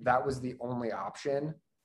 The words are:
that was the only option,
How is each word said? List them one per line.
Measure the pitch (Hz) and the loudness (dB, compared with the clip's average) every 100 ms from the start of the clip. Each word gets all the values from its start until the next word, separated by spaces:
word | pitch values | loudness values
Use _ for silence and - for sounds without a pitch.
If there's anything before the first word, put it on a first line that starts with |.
that | 123 127 143 | 4 4 4
was | 127 | 0
the | 127 123 | -4 -4
only | 123 123 117 | -4 -2 -2
option, | 95 98 - 143 139 156 156 _ _ | -2 -6 -4 -2 0 -2 -6 _ _